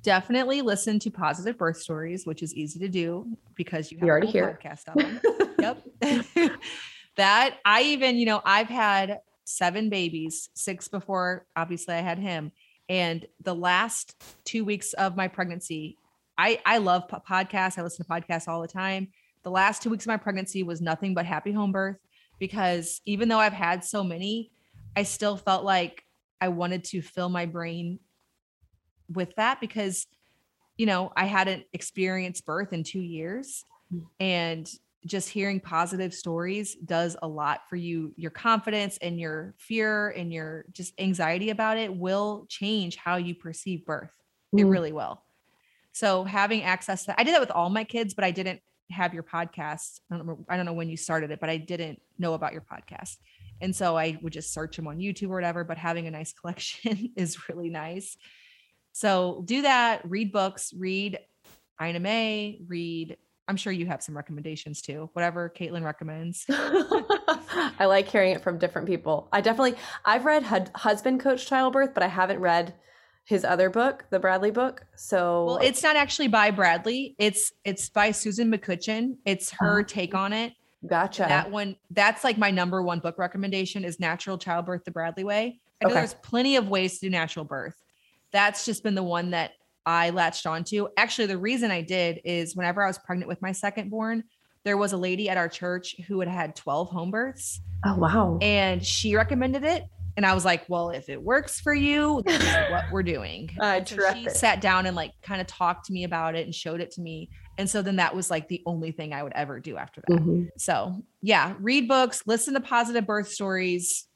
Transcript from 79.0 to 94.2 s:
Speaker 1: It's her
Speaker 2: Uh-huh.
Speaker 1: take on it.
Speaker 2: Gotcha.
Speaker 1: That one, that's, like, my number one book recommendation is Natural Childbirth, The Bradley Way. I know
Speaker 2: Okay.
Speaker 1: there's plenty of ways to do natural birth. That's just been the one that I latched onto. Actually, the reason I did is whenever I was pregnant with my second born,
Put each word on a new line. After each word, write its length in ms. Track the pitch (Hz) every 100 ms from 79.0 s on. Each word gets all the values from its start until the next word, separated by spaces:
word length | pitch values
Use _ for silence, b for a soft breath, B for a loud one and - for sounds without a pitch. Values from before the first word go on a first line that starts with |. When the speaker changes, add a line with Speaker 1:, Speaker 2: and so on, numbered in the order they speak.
| 247 254 202
Speaker 1:
It's 260 | 190 -
her 280 | - 196 208
Speaker 2:
Uh-huh. 80 | 208
Speaker 1:
take 280 | 208 180 190
on 180 | 196
it. 200 | 214 233 _ _ _ 170
Speaker 2:
Gotcha. 380 | 170 190 196 170
Speaker 1:
That 240 | 185 196
one, 240 | 208 202 190 _
that's, 320 | 180 208 220
like, 140 | 262 220
my 140 | 202
number 300 | 185 175 190
one 180 | 175 170
book 180 | 170 165
recommendation 640 | 180 196 196 190 190 202
is 160 | 180 165
Natural 380 | 170 175 - 190
Childbirth, 480 | 190 170 175 180 180
The 60 |
Bradley 320 | 170 165 170
Way. 360 | 196 208 233 240 _ _
I 40 | 190
know 60 |
Speaker 2:
Okay. 80 | -
Speaker 1:
there's 120 | 156 -
plenty 400 | - 233 262 269
of 140 | 196
ways 260 | 196 185 -
to 120 | 190
do 20 |
natural 360 | 180 160 - 151
birth. 300 | 139 - - _ _ _ _ _
That's 340 | 202 208 202 -
just 180 | 202
been 120 | 214 196
the 80 |
one 280 | 180 170 180
that 200 | 170 160 - _ _ -
I 260 | 170 170
latched 340 | 180 165 170 165
onto. 420 | 160 175 208 202 -
Actually, 300 | 220 - 214
the 100 | 185
reason 340 | 202 254 233
I 100 | 180
did 400 | 165 185 170 165
is 320 | 170 175 165 180
whenever 280 | 175 190
I 40 | 196
was 100 | 185
pregnant 280 | - 180 170
with 120 | 170
my 100 | 185
second 380 | 190 202 202 196
born, 340 | 220 220 226